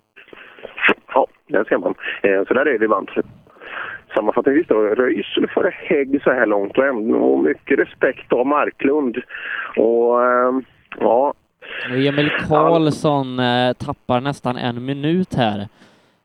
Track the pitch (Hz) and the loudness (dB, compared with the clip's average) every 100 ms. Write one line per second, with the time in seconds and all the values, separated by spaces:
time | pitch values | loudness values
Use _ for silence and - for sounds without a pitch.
0 | _ - - - - - - - - - | _ -20 -20 -20 -20 -20 -18 -2 0 0
1 | - 135 - _ - - 110 104 92 - | 0 0 0 _ -2 -2 0 0 0 -4
2 | - - 101 95 95 127 151 135 110 98 | -8 -2 0 2 2 2 2 2 2 0
3 | 95 - - - _ - - - - - | -2 -6 -6 -10 _ -20 -16 -14 -12 -14
4 | - 117 104 151 143 143 175 110 104 107 | -4 -2 0 0 2 2 2 2 2 2
5 | 127 196 - - 214 - 180 - - 151 | 2 0 -2 -2 0 0 -2 -4 -2 0
6 | 135 139 170 127 107 101 98 131 139 120 | 0 0 0 2 2 0 0 0 0 0
7 | 113 120 127 135 147 143 - 139 - - | 0 2 2 2 0 -2 -2 0 0 0
8 | 139 - - 123 131 147 117 - 135 151 | -2 -2 -4 0 2 0 -2 -2 -2 0
9 | 131 123 - - - - - - 113 117 | -2 -4 -10 -14 -10 -10 -8 0 2 4
10 | 120 120 123 123 127 127 120 _ _ - | 2 2 2 2 0 -2 -8 _ _ -2
11 | 110 117 143 - _ _ - - - 127 | 0 2 0 -4 _ _ -16 -12 -6 -2
12 | 139 143 147 - - 151 156 165 151 - | 0 0 -2 -2 0 2 4 4 2 0
13 | 156 143 131 127 123 123 123 120 143 - | 0 0 -2 0 0 2 0 -2 -8 -10
14 | - 123 139 135 123 123 123 120 127 139 | -2 -2 -2 -6 -6 -4 -4 -6 -6 -4
15 | 147 180 185 139 113 101 101 _ - _ | 0 0 0 0 0 -2 -8 _ -20 _
16 | _ _ | _ _